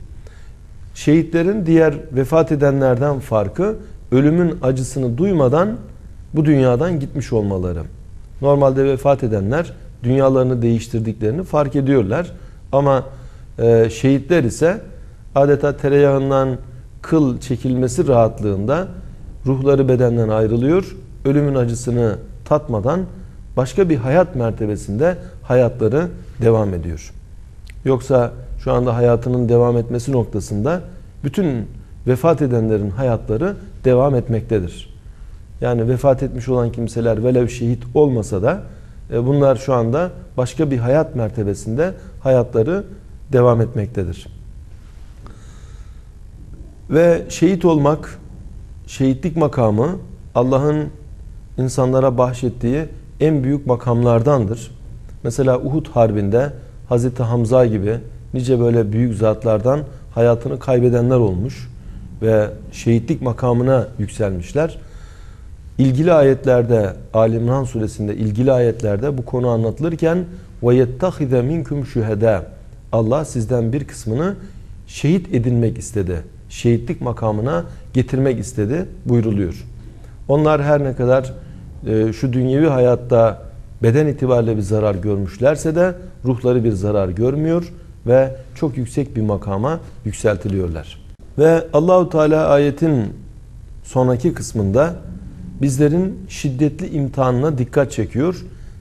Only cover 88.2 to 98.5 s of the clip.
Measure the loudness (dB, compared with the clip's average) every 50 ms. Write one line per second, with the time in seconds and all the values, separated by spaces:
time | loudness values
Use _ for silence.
88.2 | 4 2 -2 -8 -16 -18 -6 -4 -4 -2 -2 -4 -6 -4 -4 -4 -4 -2 -2 -2
89.2 | 0 0 -2 -2 -2 -4 -4 -2 -2 -2 -2 -4 -6 -12 -16 -10 -10 -8 -6 -2
90.2 | 0 0 0 0 -2 -2 -2 -2 -2 -2 -4 -8 -10 -12 -16 -18 -20 -20 -20 -20
91.2 | -20 -8 0 4 4 6 6 4 2 2 2 2 4 6 6 6 4 4 2 2
92.2 | 4 4 4 4 4 4 4 4 4 2 2 0 2 2 2 2 0 -2 -6 -10
93.2 | -16 -18 -18 -20 -20 -20 -18 -18 -18 -18 -18 -18 -14 -4 0 2 2 2 2 2
94.2 | 0 0 -2 -2 -6 -6 -4 -2 0 2 2 2 2 2 0 -6 -12 -14 -14 -14
95.2 | -14 -14 -14 -14 -14 -14 -6 -2 -2 0 2 4 4 4 4 2 0 0 -4 -8
96.2 | -12 -14 -8 -6 -4 -4 0 0 0 0 0 -4 -8 -6 -4 -2 -4 -2 0 0
97.2 | 0 2 2 2 0 0 0 -2 -2 0 2 2 0 2 0 -4 -4 -2 -2 0
98.2 | 0 0 -2 -4 -8 -16